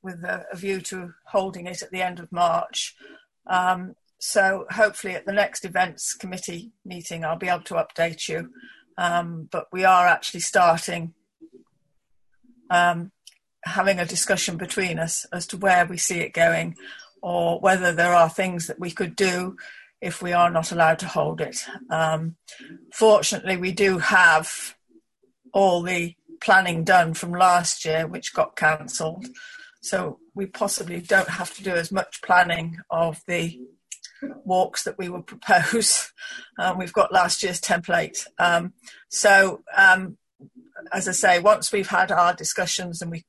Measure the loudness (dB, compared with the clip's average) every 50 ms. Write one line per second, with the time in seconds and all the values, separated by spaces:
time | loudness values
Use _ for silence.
0 | _ -14 -14 -12 -8 -8 -8 -8 -8 -14 -14 -10 -6 -6 -6 -6 -6 -10 -12 -12
1 | -12 -14 -18 _ _ -2 -2 -2 -2 -2 -8 -10 -12 -12 -12 -12 -12 -10 -6 -4
2 | -4 -4 -4 -8 -14 -10 0 2 2 2 2 0 -2 -4 -8 -8 -8 -8 _ _
3 | -20 -20 -20 -20 _ _ _ _ _ -2 0 0 2 2 0 -2 -4 -12 -14 _
4 | _ _ _ _ -10 -2 0 2 2 2 0 -2 -6 -10 0 2 2 2 0 -6
5 | -10 -10 -10 -8 -8 -4 0 0 0 0 -2 -10 -12 -6 -2 -2 -2 -2 -2 -10
6 | -10 -10 -10 -10 -10 -12 -12 -10 -10 -10 -12 -12 -14 -18 _ _ _ -16 -16 -14
7 | -12 -12 -10 -8 -6 -6 -6 -4 -2 -2 -2 -2 -4 -6 -4 -4 -4 -4 -2 -2
8 | -2 -2 -2 -8 -8 -6 -6 -6 -8 -10 _ -20 -20 -20 -20 _ _ _ _ -4
9 | -2 0 0 0 -2 -4 -10 -12 -12 -8 -8 -8 -8 _ -6 2 4 6 6 6
10 | 6 6 4 2 0 -10 -8 -6 -8 0 2 4 6 6 4 2 0 -6 -6 -6
11 | -8 -10 _ _ _ _ _ _ -20 -20 _ -20 _ _ _ _ _ _ _ _
12 | _ _ _ _ _ _ _ _ _ _ _ _ _ _ 2 4 4 4 2 0
13 | -6 -10 _ _ _ -20 _ _ _ _ _ _ -12 -6 -2 0 2 2 2 0
14 | -2 -4 -4 -4 0 0 0 0 0 -6 -6 -8 -8 -6 -4 -4 -4 -4 -2 -4
15 | -4 -4 -4 -8 -8 -8 -10 -10 -10 -10 -10 -2 2 4 4 4 4 2 0 -4
16 | -4 -4 -2 -4 -6 -6 0 2 4 4 4 0 -4 -6 -10 _ -18 -20 -20 -20
17 | -20 _ _ _ -8 -4 -2 0 0 0 -2 2 2 2 2 4 2 0 2 2
18 | 2 4 6 6 6 4 2 -4 -4 -4 -4 -6 -6 -8 -8 -8 -10 -10 -6 -6
19 | -6 -6 -2 0 0 0 0 -2 -4 -6 -8 -12 -18 -20 -20 -20 -20 _ _ _
20 | -10 -10 -8 -8 -6 -2 2 4 4 4 2 0 -2 -2 0 2 4 4 4 2
21 | -2 -6 -2 -2 -2 -2 -2 -4 -6 -6 -6 -12 -12 -12 -16 -18 -10 -6 -2 -2
22 | 0 0 0 -2 -4 -6 -10 _ _ -20 -20 -20 -20 -20 -20 -20 -20 _ -2 4
23 | 6 8 8 6 6 2 -4 -4 -4 -4 -4 -2 -2 -4 0 2 2 2 2 2
24 | 0 2 4 6 8 8 6 4 2 -2 -10 -10 -12 -14 -16 _ _ _ _ -20
25 | _ _ _ _ _ _ _ _ _ -4 0 2 4 4 2 2 0 -2 -2 -2
26 | -4 -6 -8 _ _ _ -20 -10 2 6 6 6 6 2 -2 -2 2 6 6 6
27 | 6 4 0 -6 -6 -6 2 4 4 6 6 4 2 0 -6 -4 -4 -2 -2 -2
28 | -2 -4 -8 -10 -12 -8 -2 -2 -2 -2 _ 0 2 2 2 2 -6 -10 -8 -6
29 | -6 -6 -6 -8 -14 -16 -18 -18 -20 -20 -20 -20 -20 -20 _ _ -10 -6 -4 -4
30 | -4 -6 -10 _ _ _ _ -10 -10 -8 _ -6 -4 -4 -4 -6 -8 -8 -10 -10
31 | -2 2 2 2 2 0 -6 -8 -8 -10 -10 -10 -6 -2 -2 -2 -2 -2 -4 -4
32 | -4 -6 -10 -18 -2 4 4 4 4 4 0 -4 -6 -8 -10 -12 -10 _ -2 -2
33 | -2 -2 -2 -8 _ -6 -4 -4 -4 -6 -8 -12 -20 -20 _ _ _ _ -20 _
34 | _ -20 _ _ -14 -14 -14 -14 _ -2 0 0 0 0 -2 -8 -8 -8 -8 -8
35 | -10 -8 -8 -12 -14 -16 -20 -14 0 4 4 4 4 2 0 0 2 2 0 0
36 | -2 -6 _ -18 -16 -16 -16 -16 -18 -16 _ -4 -2 -2 -2 -2 -6 -4 2 2
37 | 2 4 4 2 2 2 0 -2 -2 -4 -4 -4 -2 -2 -2 -2 0 -2 -2 -2
38 | -2 -4 -8 -12 -12 -12 _ 0 0 2 2 2 0 -4 _ _ _ -20 -20 -20
39 | _ _ -6 2 4 6 8 8 6 4 0 -8 _ -4 2 6 6 6 6 4
40 | 0 -8 -14 _ _ _ _ _ -20 -20 _ -20 _ _ _ -20 -12 -8 -6 -6
41 | -4 -4 -4 2 4 4 4 6 6 4 4 4 2 -4 -4 -4 -4 0 0 0
42 | 2 2 2 2 4 2 2 -2 -6 -6 -4 -4 -4 -4 -4 -6 -6 -8 -10 -10
43 | -10 -10 -10 -12 -14